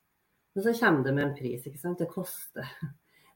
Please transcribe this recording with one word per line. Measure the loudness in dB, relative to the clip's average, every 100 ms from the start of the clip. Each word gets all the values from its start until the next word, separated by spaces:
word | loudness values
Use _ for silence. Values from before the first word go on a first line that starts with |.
| _ _ _ _ _
Men | 0 2
så | 4
kommer | 6 6 4
det | 2
med | 2
en | -2
pris, | -4 -6
ikke | -8 -6
sant? | -4 -2
Det | -2
koster. | -4 -8 -8 -12 -10 -10 -8 -10 -10 _ _ _